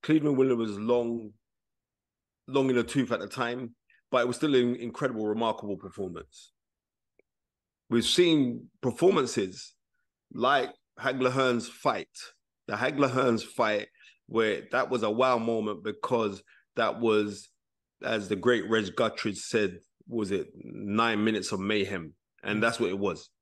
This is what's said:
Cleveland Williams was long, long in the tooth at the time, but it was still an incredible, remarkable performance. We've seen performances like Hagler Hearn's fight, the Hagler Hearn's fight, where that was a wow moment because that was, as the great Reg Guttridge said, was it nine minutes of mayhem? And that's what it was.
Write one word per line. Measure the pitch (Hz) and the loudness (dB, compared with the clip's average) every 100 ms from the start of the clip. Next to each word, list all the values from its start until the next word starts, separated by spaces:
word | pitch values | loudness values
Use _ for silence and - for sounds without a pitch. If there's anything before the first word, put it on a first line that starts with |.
Cleveland | - 156 147 135 | 2 2 4 4
Williams | 131 120 | 4 2
was | 113 101 | -2 -4
long, | 110 120 117 117 107 107 _ _ _ _ _ _ _ _ _ _ - | 0 0 0 -4 -8 -18 _ _ _ _ _ _ _ _ _ _ -2
long | 135 135 | 0 2
in | 123 | 2
the | |
tooth | 117 143 123 | 2 -2 0
at | 117 | -2
the | - | -4
time, | - 117 123 120 - _ _ _ | -4 -4 -4 -10 -14 _ _ _
but | 127 | 0
it | 120 | 0
was | 120 | 0
still | 156 | 4
an | 131 120 123 | 4 4 0
incredible, | 120 - 147 113 107 | -6 -4 -4 -2 -2
remarkable | 107 113 110 104 95 | 0 0 -2 -6 -8
performance. | 98 95 95 82 - - - _ _ _ _ _ _ _ _ _ _ _ _ _ _ | -10 -10 -10 -10 -16 -20 -20 _ _ _ _ _ _ _ _ _ _ _ _ _ _
We've | 117 | 0
seen | 117 - 175 156 127 117 - _ | 2 4 4 4 2 -2 -14 _
performances | 131 - 180 233 127 - 185 98 - _ _ _ _ _ _ | -4 4 4 4 0 -2 -4 -6 -20 _ _ _ _ _ _
like | - 123 143 127 - _ - | -2 2 2 0 -8 _ -6
Hagler | 135 131 127 | -4 0 0
Hearn's | 131 131 120 117 | 2 2 2 -2
fight, | - 143 107 82 - - _ _ _ - | -4 -2 -2 -8 -16 -20 _ _ _ -8
the | 107 | -2
Hagler | 127 143 135 | -2 2 2
Hearn's | 127 131 113 | 4 2 0
fight, | - - 113 104 107 _ - _ - | -4 -2 0 0 -4 _ -20 _ -4
where | 113 110 90 - | 0 2 0 -2
that | 127 - | -2 0
was | 127 | 0
a | 107 | 0
wow | 110 131 120 | 2 2 2
moment | 113 113 107 104 | 0 -2 -2 -6
because | 107 104 - 123 107 98 _ _ _ - | -8 -8 -2 0 0 -4 _ _ _ -2
that | 113 95 | -2 2
was, | 117 107 104 101 - _ _ _ _ _ | 2 4 2 -6 -16 _ _ _ _ _
as | - 113 98 | -4 -4 -2
the | 101 | 0
great | 107 120 92 | 2 2 2
Reg | 110 98 | 0 0
Guttridge | - 113 - 110 95 | 0 -2 0 -6 -6
said, | - 117 101 90 _ _ - | -2 0 0 -4 _ _ -8
was | 117 101 | -4 -2
it | 95 - | -2 -4
nine | - - - 101 107 117 107 | -14 -16 -12 -4 0 2 2
minutes | 110 107 92 | 2 0 -4
of | 101 | -4
mayhem? | 98 107 95 95 80 _ _ _ | 0 0 -2 -6 -10 _ _ _
And | - 107 | -4 0
that's | 113 113 | 0 0
what | 107 | -2
it | 98 | 0
was. | 101 80 - _ | -2 -4 -12 _